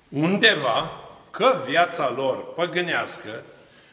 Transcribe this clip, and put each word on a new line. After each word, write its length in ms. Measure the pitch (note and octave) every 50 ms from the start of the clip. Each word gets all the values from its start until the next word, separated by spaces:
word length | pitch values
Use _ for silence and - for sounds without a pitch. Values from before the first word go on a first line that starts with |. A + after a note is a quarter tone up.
| _ _
undeva 840 | - C3+ D3+ F3 G3 G3 A#3+ A3 G3 D#3 C#3 A#2+ A2+ C3 D3+ E3 - - - - - - - -
că 300 | - - G3+ C4 F3 E3+ - B2+
viața 460 | C#3+ E3 F3 F3 - - D3 B2+ A#2+
lor 380 | C3 C3+ C3 B2 - - - -
păgânească, 880 | D#3+ F3 F3 D3+ F3+ F3+ E3 D3 B2 G#2+ - - - - G#2 A2 B2 - - - - - - - - - -